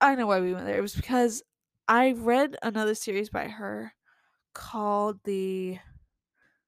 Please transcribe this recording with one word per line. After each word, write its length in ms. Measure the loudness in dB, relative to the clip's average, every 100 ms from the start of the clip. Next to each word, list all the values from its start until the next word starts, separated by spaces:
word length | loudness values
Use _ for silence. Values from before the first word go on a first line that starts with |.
I 140 | 4 4
know 120 | 2
why 120 | 2
we 120 | 2
went 120 | -2 -2
there. 120 | -2
It 40 |
was 140 | -2 -4
because 480 | 0 2 2 0 -12 _ _ _ 2
I 260 | 4 4
read 440 | 2 2 2 2 -2
another 320 | -4 -2 0 -2
series 340 | -2 -4 -4
by 180 | -6 -6
her 440 | -8 -10 -10 -12 -18 _ _ _ _ _
called 680 | -18 -10 -4 0 0 0 -2 -4
the, 540 | -2 -2 -4 -4 -8 -14 -20 _ _ _ _ _ _